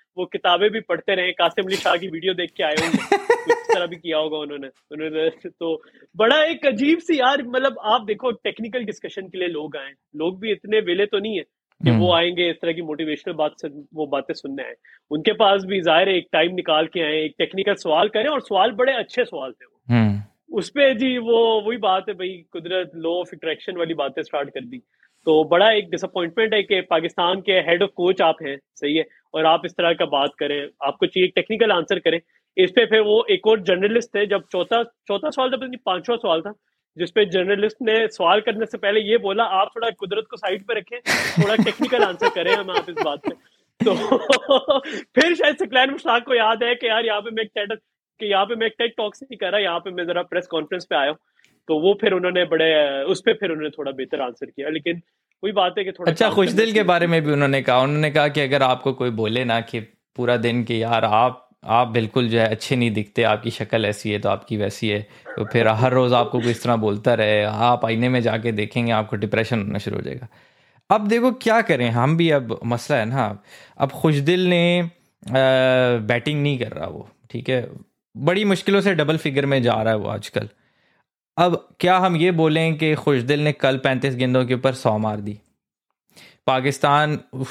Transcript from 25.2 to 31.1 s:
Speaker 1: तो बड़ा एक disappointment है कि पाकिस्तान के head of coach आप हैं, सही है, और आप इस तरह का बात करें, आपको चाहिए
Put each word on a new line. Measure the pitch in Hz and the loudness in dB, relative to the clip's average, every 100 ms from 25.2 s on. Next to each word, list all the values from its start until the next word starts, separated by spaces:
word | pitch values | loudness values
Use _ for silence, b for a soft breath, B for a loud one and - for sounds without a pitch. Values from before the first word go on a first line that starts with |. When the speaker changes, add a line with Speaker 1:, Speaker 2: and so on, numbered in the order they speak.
| 160 | 2
Speaker 1:
तो | 156 | 2
बड़ा | 147 170 220 | 4 4 4
एक | 214 170 | 2 -2
disappointment | 160 190 185 170 196 220 | -6 -6 -4 -2 -2 0
है | 208 | 0
कि | 196 190 | 0 -2
पाकिस्तान | 180 165 165 - 175 190 | 0 -2 -2 -2 -2 0
के | 190 185 156 | 2 2 2
head | 175 196 | 0 0
of | - | 0
coach | 175 185 | 0 2
आप | 165 160 | 2 0
हैं, | 151 139 _ _ | -6 -12 _ _
सही | 147 156 | -2 -2
है, | 151 b b | -4 b b
और | 160 160 | -6 -4
आप | 160 165 | -4 -6
इस | |
तरह | 180 170 | -4 -2
का | 170 160 | 0 -2
बात | 139 143 - | -2 -2 -4
करें, | 143 143 143 - 139 | -6 -6 -8 -8 -8
आपको | - | -4
चाहिए | 190 | -4